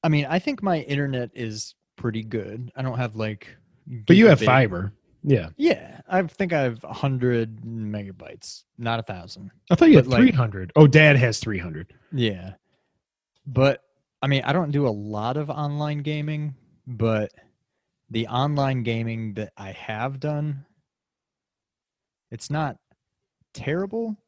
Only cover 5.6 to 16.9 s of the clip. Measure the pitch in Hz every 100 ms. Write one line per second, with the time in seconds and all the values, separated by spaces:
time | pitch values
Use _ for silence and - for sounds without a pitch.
5.6 | 311 - - - - 185 175 _ 190 160
6.6 | 131 113 78 98 143 131 123 120 113 110
7.6 | 117 113 107 104 101 92 - - - -
8.6 | _ - 117 117 - 92 87 - - _
9.6 | _ 170 330 226 127 127 254 156 117 98
10.6 | 92 151 151 151 151 139 120 110 - 98
11.6 | 85 78 90 _ _ 143 113 95 90 98
12.6 | _ _ _ _ _ _ _ _ 143 131
13.6 | 135 131 _ _ _ _ 135 139 123 156
14.6 | 156 143 135 104 104 107 110 143 147 147
15.6 | 147 147 151 147 143 151 151 151 151 131
16.6 | _ _ -